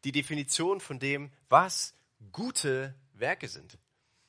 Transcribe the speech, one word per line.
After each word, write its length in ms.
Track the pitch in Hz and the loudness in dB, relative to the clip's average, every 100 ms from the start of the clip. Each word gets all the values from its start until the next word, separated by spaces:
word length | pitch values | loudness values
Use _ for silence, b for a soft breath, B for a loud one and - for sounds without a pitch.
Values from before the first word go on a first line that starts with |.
die 100 | 139 | 0
Definition 680 | 139 139 151 135 - 170 196 | -2 -2 -6 -2 -2 0 -2
von 180 | - 131 | -4 -4
dem, 320 | 135 139 143 _ _ | -2 -2 -4 _ _
was 460 | 139 185 - - _ _ _ 104 | 6 6 -2 -6 _ _ _ -16
gute 600 | 120 240 247 151 131 135 131 _ | -8 -4 -2 0 -2 -4 -12 _
Werke 340 | - 123 185 107 | -6 -4 -4 -8
sind. 320 | - - - _ _ _ _ | -14 -18 -20 _ _ _ _